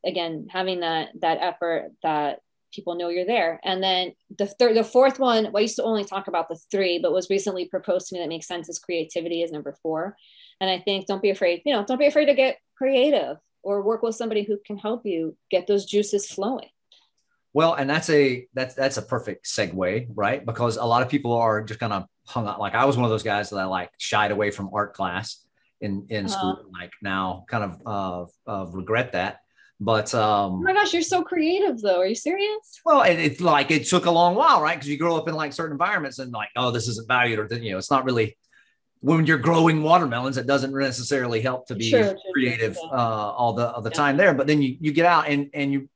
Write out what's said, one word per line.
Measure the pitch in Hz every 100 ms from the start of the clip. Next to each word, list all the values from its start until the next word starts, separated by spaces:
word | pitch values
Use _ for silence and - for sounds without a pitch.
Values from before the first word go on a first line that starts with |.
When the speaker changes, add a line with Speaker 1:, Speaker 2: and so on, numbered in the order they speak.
Speaker 1:
again, | 185 175 170 156 -
having | 185 185 180
that, | 165 160 - 170
that | 165 160
effort | 175 170 170 165 160 -
that | 160 151 147 139 _ _ _
people | - 180 175
know | 175
you're | 175 180
there. | 233 165 160
And | 190 185
then | 190 185 180 - _ -
the | 202
third, | - 240 226
the |
fourth | 220 247 269 262
one, | 254 226
well, | 214 202
I |
used | 220 -
to |
only | 226 220
talk | 202 190 196
about | 175 165
the | 226 _
three, | 196 185 175
but | 170
was | 180 185
recently | 196 202 185 180
proposed | 185 190 180 -
to | 180
me |
that | 160
makes | 165 -
sense | 175 160
is | 165
creativity | - 170 160 175 165 170
is | 170
number | 151 143 -
four. | 160 160 185 - _ - - _
And | 190
I | 180
think | 202 196 190
don't | 190
be | 202
afraid, | 196 180 175
you | 294
know, | 240
don't | 202 254
be | 294
afraid | 294 285
to |
get | 269 262 - _ -
creative | 269 269 285 247 135 156 _ _
or | 196 202
work | 196 220
with | 226 220
somebody | 233 214
who | 208 202 -
can | 202
help | 208 233
you | 214 165 160 - -
get | - 180
those | 175
juices | 170 202 202 202 -
flowing. | - 202 262 - _ _ _ _ _ _ _ _
Speaker 2:
Well, | 143 165
and | 151 135
that's | 156 160
a, | 151 135 123 -
that's, | 131 127
that's | - 135 -
a |
perfect | - 117 110 95 -
segue, | - 98 92 92 110 120
right? | 107 101 135
Because | 117 117 120 110
a |
lot | 117 117
of | 123
people | 143 117
are | 120 113 107
just | 110 110
kinda | 117 98 92 _ -
hung | 120 104
up. | 104
Like, | 101
I | 110
was | 135 123
one |
of | 120
those | 110
guys | 110 104 101
that | 101
I, | 95
like, | 92 87 -
shied | - 107 104
away | 104 104
from | 98 95
art | 101 101
class | - 95 90 113 - _ _ _ _
in, | 104 98 98
in | 107 98
Speaker 1:
Uh-huh. |
Speaker 2:
school. | 98 95 92 95
Like, | 90 87 -
now | 98 95 92 90 -
kind | 117
of, | 101 85 117
uh, | 101 95 90 87 _ -
uh, | 101 90
regret | 92 87 113 123
that. | 90 95 - _ _ _ -
But, | 101 110 104
um, | 120 107 104 98
Speaker 1:
Oh | 92
my | 370
gosh, | 381 403
you're | 339
so | 320 359
creative | 339 359 311 370 392 233
though. | 208 180
Are | 185
you |
serious? | 233 302 392 415 427 - -
Speaker 2:
Well, | 330 285
and | 190 165
it's | 151 -
like, | 175 147 139
it | 156 147
took | 180 175
a |
long | 170 175
while, | 202 320 220
right? | 151 170
'Cause | 143
you | 147
grow | 170 160
up | 165
in, |
like, | 156 151
certain | - 160
environments | 143 180 202 139 131
and, | 131
like, | 113 104 -
"Oh, | 123
this | 117 117
isn't | 110 113
valued," | 127 120 107
or, | 107 120
you | 113
know, | 92
it's | -
not | 135
really, | 131 120 107 - _ _ _ _ _ _
when | 131 160 156
you're | 156
growing | 127 165 165 156
watermelons, | 151 175 147 120 131 131
it | 123
doesn't | 139 135
necessarily | 135 135 123 120 139 123 117
help | 131 127 -
to |
be | 110 113
Speaker 1:
True, | 233
true, | 202
true, | 190 190
Speaker 2:
creative, | 147 123 117 110 170
Speaker 1:
yeah. | 165
Speaker 2:
uh, | 131 117 107 104 -
all | 120
the, | 110 120
all | 120
the | 110
Speaker 1:
Yeah. | -
Speaker 2:
time | 143 139
there. | 190
But | 139 139
then | 151
you, | 135 131
you | 156
get | 147 175
out | 165 147
and, | 143 143
and | 147 139
you | 139 135